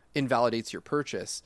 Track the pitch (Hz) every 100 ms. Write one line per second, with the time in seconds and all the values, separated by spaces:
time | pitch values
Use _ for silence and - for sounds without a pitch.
0 | _ 151 131 123 120 113 110 92 - 147
1 | 143 101 - -